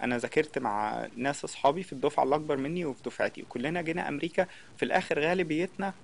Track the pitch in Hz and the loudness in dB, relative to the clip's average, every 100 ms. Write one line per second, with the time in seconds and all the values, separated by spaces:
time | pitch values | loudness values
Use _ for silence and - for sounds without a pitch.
0 | 120 123 120 - 151 - 127 104 107 117 | -2 0 2 2 2 0 0 0 0 -2
1 | 117 120 135 147 - - 139 156 185 139 | -4 -2 -2 -2 -6 2 4 4 -2 -2
2 | 139 - 131 147 151 139 139 175 170 127 | 0 2 4 2 2 -2 0 -2 -4 -4
3 | 123 - 104 - - 120 131 175 160 170 | -8 0 0 -2 -8 -4 -2 -2 -2 -2
4 | - 143 165 - 180 - - - - - | -2 -4 -2 0 0 -4 -20 -4 0 2
5 | - 151 151 180 170 156 185 - 196 - | 2 2 4 2 2 0 -2 -2 -6 -6